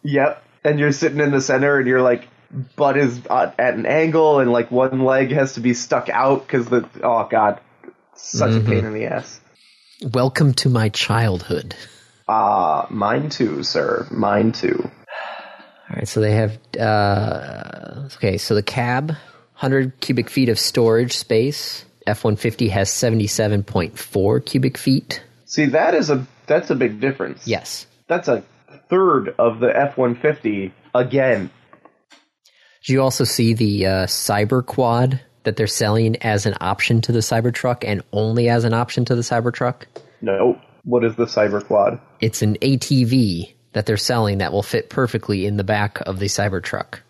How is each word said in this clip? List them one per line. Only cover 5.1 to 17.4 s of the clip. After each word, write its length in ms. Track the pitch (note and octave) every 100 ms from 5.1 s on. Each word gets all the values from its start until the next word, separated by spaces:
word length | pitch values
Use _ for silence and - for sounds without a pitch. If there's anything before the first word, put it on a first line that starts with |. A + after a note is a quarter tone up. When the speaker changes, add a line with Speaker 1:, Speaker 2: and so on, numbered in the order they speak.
| C3 C3+
Speaker 1:
has 220 | C3 C3+ C3
to 60 |
be 120 | A#2+
stuck 360 | A#2+ - C3 -
out 380 | - C3+ C3+ -
'cause 200 | C3+ A#2
the, 200 | B2 A2 -
oh 240 | - A#2 G#2+
God, 300 | A2+ G#2+ G2+ _ _ - _ _ -
such 360 | - A#2 A2
Speaker 2:
Mm-hmm. 160 | A2+ A2
Speaker 1:
a 20 |
pain 160 | G#2 G#2+
in 80 |
the 140 | G#2+ A2+
ass. 340 | - - - _ _ _ _ _ _ E3
Speaker 2:
Welcome 400 | A#2+ C3 - D3
to 160 | B2+ C3+
my 200 | B2 A2
childhood. 840 | - - A2 A#2 F2+ - F2 - - - - _ _ -
Speaker 1:
Ah, 560 | A2 G#2 G#2 F2 D2+ -
mine 380 | G#2+ G2+ B2+ D3+
too, 340 | - D#2+ D2
sir. 440 | C#2+ - C#2+ A2 -
Mine 400 | - G#2 G#2 A2
too. 380 | A2+ - - - - - - - - - - - _ -
Speaker 2:
All 60 | -
right, 100 | A2
so 140 | A2+
they 120 | G#2+
have, 240 | G#2+ G#2+ A2 _ -
uh, 1300 | A2 G#2+ G2+ G2+ A2 D2